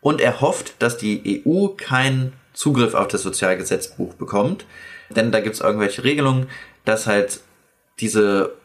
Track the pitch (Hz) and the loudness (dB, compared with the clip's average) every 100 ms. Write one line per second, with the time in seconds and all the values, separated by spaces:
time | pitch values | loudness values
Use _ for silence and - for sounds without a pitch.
0 | 147 151 127 120 143 - - - 120 117 | 0 2 2 2 0 0 -6 -2 -2 0
1 | 107 104 - 101 131 170 196 196 - 127 | -2 -2 -2 -2 2 2 2 -2 -2 0
2 | 135 131 131 - _ - 151 131 117 - | 2 0 -2 -6 _ -4 0 4 2 2
3 | 98 101 95 - 95 92 92 92 - - | 0 -2 -4 -2 0 0 -2 -4 -4 -8
4 | 87 - - 101 117 196 - - - - | -8 -8 -4 0 0 -2 -10 -20 -20 -20
5 | - - 113 107 107 107 - 107 101 - | -6 -2 2 0 -2 -2 -2 0 -2 0
6 | 131 147 139 131 131 - - _ - 110 | -2 2 2 0 -2 -10 -20 _ -2 -2
7 | - 104 101 - _ _ _ _ _ - | 2 0 0 -4 _ _ _ _ _ -6
8 | 113 107 104 98 92 - | -2 4 4 4 0 -4